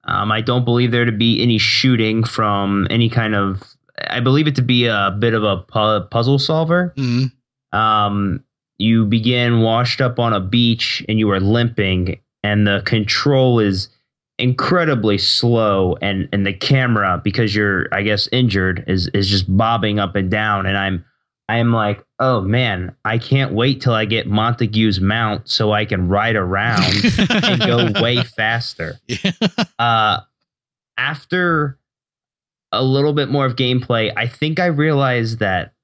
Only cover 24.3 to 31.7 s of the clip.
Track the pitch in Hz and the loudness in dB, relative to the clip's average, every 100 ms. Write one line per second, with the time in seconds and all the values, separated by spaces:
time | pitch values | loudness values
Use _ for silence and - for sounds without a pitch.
24.3 | 104 113 117 113 110 110 92 95 113 110 | 0 0 -2 -2 0 0 0 0 0 -2
25.3 | 104 - - 107 107 107 98 90 98 113 | -4 -6 -2 0 0 -2 -2 0 0 0
26.3 | 110 90 98 113 117 - 104 226 - 208 | 0 0 -2 0 0 0 2 0 0 0
27.3 | 226 226 185 - 120 175 202 117 123 120 | 0 0 0 2 2 0 0 0 0 -4
28.3 | - 110 117 120 - 80 - - 107 196 | -4 -2 -2 -6 -10 -10 -10 -10 -6 -4
29.3 | 170 214 - 202 - 117 113 107 - - | -2 -4 -2 -6 -2 0 2 2 0 -6
30.3 | _ _ _ _ _ _ - 135 151 - | _ _ _ _ _ _ -6 -6 -6 -4
31.3 | 185 180 160 147 | 0 2 2 0